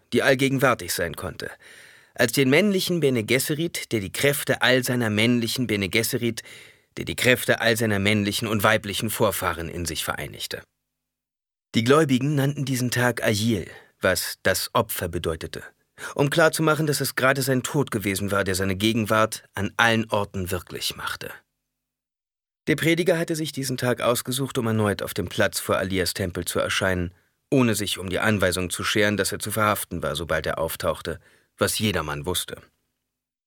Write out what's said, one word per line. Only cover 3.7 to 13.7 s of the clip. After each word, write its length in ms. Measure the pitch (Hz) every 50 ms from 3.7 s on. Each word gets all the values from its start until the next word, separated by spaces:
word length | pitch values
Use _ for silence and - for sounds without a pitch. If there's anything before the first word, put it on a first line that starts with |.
| - - - -
der 80 | - 110
die 140 | 95 90 -
Kräfte 480 | - - 143 143 143 - - 127 -
all 240 | - 123 127 131 123
seiner 240 | 131 127 123 120 110
männlichen 580 | 104 104 110 120 123 120 113 110 - - 127 107
Bene 220 | 110 101 98 87
Gesserit, 540 | - 117 113 - - 117 117 117 113 - - - - - - - - _ _ _ -
der 80 | - -
die 140 | - 85 -
Kräfte 420 | - 123 127 - - - 117 -
all 160 | - 117 117
seiner 240 | 110 117 110 104 98
männlichen 480 | 98 104 110 107 101 101 98 - 117 101
und 160 | 113 104 95
weiblichen 460 | 110 110 107 - 101 95 - 120 107
Vorfahren 580 | - - 117 101 92 - 95 90 82 78 85 80
in 160 | - 87 85
sich 220 | 78 80 - -
vereinigte. 580 | - 58 - 73 67 52 - - - - - - _ _ _ _ _ _ _ _ _ _ _ _ _ _ _ _ _ _ _ _ _ -
Die 80 | 117 117
Gläubigen 500 | 123 143 156 165 139 131 120 131 147 151
nannten 300 | 139 135 143 143 143 135
diesen 260 | 131 135 120 127 120
Tag 320 | - 123 123 123 117 -
Ayil, 480 | - 117 110 101 107 117 110 90 76 -